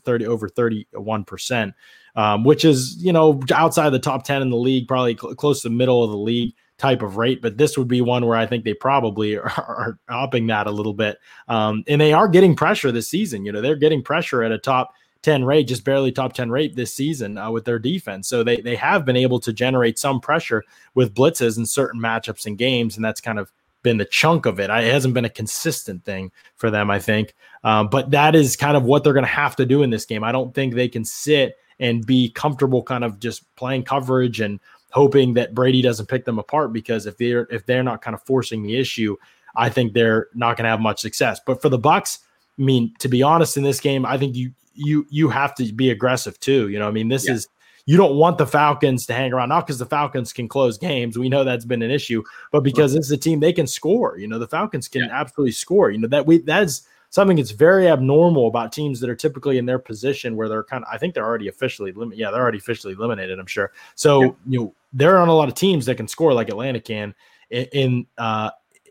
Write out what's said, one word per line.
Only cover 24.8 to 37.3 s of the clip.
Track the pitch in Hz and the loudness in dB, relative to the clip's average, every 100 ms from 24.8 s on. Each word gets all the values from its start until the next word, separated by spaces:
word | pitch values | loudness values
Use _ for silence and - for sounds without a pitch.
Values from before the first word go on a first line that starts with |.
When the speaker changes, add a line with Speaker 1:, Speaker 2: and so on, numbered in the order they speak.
Speaker 1:
it | 113 | 2
hasn't | 135 131 | 2 2
been | 123 120 | 0 -2
a | |
consistent | - 107 - 165 - - 92 - | -6 -8 -6 -6 -6 -8 -12 -10
thing | 95 92 - _ _ | -10 -10 -16 _ _
for | 113 | -2
them, | 107 101 | 0 0
I | 101 | 0
think. | 101 107 104 _ _ - | 0 0 -2 _ _ -6
Um, | 113 107 101 | 0 2 2
but | 135 131 | 0 2
that | 143 151 160 | 4 6 6
is | 135 - | 4 2
kind | 147 147 | 2 2
of | |
what | 123 143 | 4 4
they're | 147 | 4
gonna | 135 123 | 2 2
have | - 143 - | 0 -2 0
to | 127 | 2
do | 135 | 2
in | 139 | 2
this | 110 - | 0 -4
game. | 107 | -4
I | 110 | -2
don't | 127 127 | -2 -4
think | 139 135 | -4 -4
they | 120 123 | -2 -2
can | 120 110 | -4 -8
sit | - - 151 127 - _ - | -8 0 2 2 -2 _ -6
and | 127 117 110 | -2 -2 2
be | 127 120 | 2 2
comfortable | - 151 131 139 127 | 0 -4 0 0 0
kind | 113 127 | -2 -4
of | 120 101 | -4 -6
just | 117 - - _ | -10 -10 -16 _
playing | 127 131 | -6 -6
coverage | 127 139 127 131 127 107 | -2 -4 0 0 0 -2
and | 104 101 - _ _ | -4 -6 -14 _ _
hoping | - 143 139 127 120 | 4 4 6 4 2
that | 117 | 0
Brady | 113 127 131 | 0 2 4
doesn't | 123 110 110 | 2 0 -4
pick | 131 127 | -6 -4
them | 110 | -6
apart, | 98 147 143 | -4 -2 -2
because | 113 110 113 104 | -4 -4 -6 -6
if | 101 | -4
they're, | 120 | -2